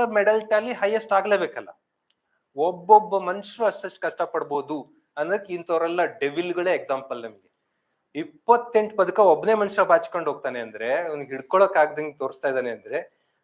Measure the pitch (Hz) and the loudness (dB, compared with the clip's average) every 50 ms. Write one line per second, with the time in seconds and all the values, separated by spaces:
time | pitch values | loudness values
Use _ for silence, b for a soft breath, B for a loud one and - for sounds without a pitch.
0 | 240 226 214 208 196 214 220 220 214 214 220 214 220 247 240 - 202 202 220 220 | 0 2 2 2 4 4 2 2 0 0 0 0 0 -2 -4 -2 -2 0 0 -2
1 | 214 - 202 196 190 214 202 190 175 - - 123 104 - - _ _ _ _ _ | -2 0 0 0 2 2 2 0 0 -4 -6 -10 -14 -14 -20 _ _ _ _ _
2 | _ _ _ _ _ _ _ _ _ _ _ 135 151 180 175 175 170 185 214 214 | _ _ _ _ _ _ _ _ _ _ _ -2 -2 -2 -2 -4 6 8 8 8
3 | - 180 196 196 180 180 185 208 208 - - 233 233 202 - - - 185 - - | 8 4 -2 -4 -2 -4 -6 -6 -8 -14 -6 -2 -2 -2 -2 -2 -10 -12 -10 -6
4 | - 165 - - 170 170 - 160 139 - 143 143 135 139 156 143 123 - _ _ | -6 -6 -4 -4 -6 -4 -4 -6 -4 -4 -4 -6 -4 -6 -8 -10 -10 -14 _ _
5 | _ _ _ 147 151 170 196 208 202 185 175 170 170 - 170 160 165 165 170 180 | _ _ _ -6 -4 -2 -2 -4 -4 -8 -10 -12 -6 -4 -2 0 0 0 0 0
6 | 170 - - - 139 143 143 165 175 180 170 175 175 185 170 - - - 135 131 | -2 -2 -2 -4 -4 -4 -2 -4 -4 -4 -4 -2 0 0 0 0 -2 -4 -6 -6
7 | - - 127 120 113 110 107 98 _ _ _ _ _ _ _ _ _ _ _ _ | -4 -8 -10 -10 -10 -14 -16 _ _ _ _ _ _ _ _ _ _ _ _ _
8 | _ _ _ 143 165 - - _ _ - 233 233 233 - - 220 214 - - - | _ _ _ -10 -10 -10 -14 _ _ 4 4 4 2 0 0 0 0 0 0 0
9 | 185 180 185 220 208 185 156 147 - 208 220 214 202 196 - 208 190 170 175 165 | 0 2 4 6 6 6 6 4 4 2 2 2 0 -2 0 0 4 4 4 2
10 | - - - 175 160 151 135 - - 131 123 120 117 113 107 104 113 120 135 165 | 2 -2 -6 -4 -4 -4 -6 -4 -6 -8 -6 -6 -10 -10 -10 -6 -4 -2 -2 -2
11 | 175 165 151 147 139 123 135 127 - - - 190 196 185 190 165 151 151 147 151 | -2 -4 -8 -8 -8 -10 -10 -12 -6 0 4 4 4 4 6 4 4 4 2 -4
12 | 156 151 143 _ 135 131 - - - 143 131 131 123 120 113 107 110 107 123 160 | -6 -8 -6 _ -6 -6 -6 -4 -4 -2 -2 -2 -2 -4 -8 -8 -10 -8 -8 -8
13 | 180 - _ _ _ _ _ _ | -8 -10 _ _ _ _ _ _